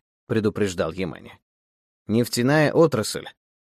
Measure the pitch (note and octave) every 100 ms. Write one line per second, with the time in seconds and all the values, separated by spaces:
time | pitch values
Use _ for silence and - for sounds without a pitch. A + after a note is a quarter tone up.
0 | _ _ _ A2+ G#2+ G#2 G2+ F2 E2 F2+
1 | F2+ G1+ G1+ - _ _ _ _ _ _
2 | - G#2+ A#2+ - B2 D3+ D3 - D#3+ A#2
3 | G#2 - - - _ _